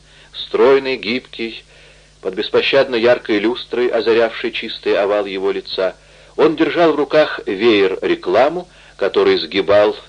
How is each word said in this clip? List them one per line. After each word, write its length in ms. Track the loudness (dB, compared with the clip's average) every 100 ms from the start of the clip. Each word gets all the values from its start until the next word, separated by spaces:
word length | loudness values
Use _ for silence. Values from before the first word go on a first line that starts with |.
| _ -20 -20
стройный, 640 | -16 -6 2 4 4 2 -4
гибкий, 640 | -4 -6 -6 -10 -10 -10 -20 -20 -20 -20 _ _ -8
под 80 | -6
беспощадно 600 | -2 0 2 2 2 2
яркой 440 | 2 2 0 0
люстрой, 480 | 0 -4 -6 -4 -2
озарявшей 640 | 0 0 2 0 -2 -8
чистый 460 | -8 -10 -8 -2 0
овал 280 | 0 -2 -2
его 240 | -4 -4
лица, 460 | -4 -6 -4 -4 -6 _ -20 -10 0
он 220 | 0 2
держал 340 | -2 2 2
в 60 | 2
руках 420 | 0 2 0 -2 -6
веер-рекламу, 1200 | 0 2 4 2 0 -4 -4 0 2 2 -2 -12 -18 -18 -6
который 400 | -4 0 2 2
сгибал 580 | -2 -4 2 4 4 0